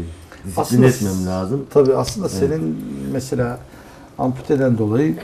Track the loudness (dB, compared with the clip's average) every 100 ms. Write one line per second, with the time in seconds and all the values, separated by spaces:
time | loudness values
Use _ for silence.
0 | -6 -12 -20 -16 -8 -6 2 6 6 4
1 | 0 -2 -2 -2 -2 -4 2 4 4 4
2 | 0 -4 -4 0 0 0 -4 -6 -8 -8
3 | -6 -6 -4 -2 -2 -4 -14 -20 -20 -20
4 | -16 -4 -4 -2 0 2 2 2 2 2
5 | 2 -2